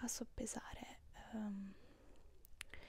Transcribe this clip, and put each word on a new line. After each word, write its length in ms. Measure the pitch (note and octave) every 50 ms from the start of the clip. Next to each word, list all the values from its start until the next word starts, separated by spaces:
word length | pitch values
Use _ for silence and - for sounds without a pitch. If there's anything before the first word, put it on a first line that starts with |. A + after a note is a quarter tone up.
a 60 | B3
soppesare, 920 | A#3+ - - A#3 - - - A#3 - - A#3 - - - - - - - - - - - - - - A3+
ehm, 400 | A3 G#3+ G#3 G3 G3 G3 G3 F#3+ - - - - - - - - - - - - - - - - - - - - - -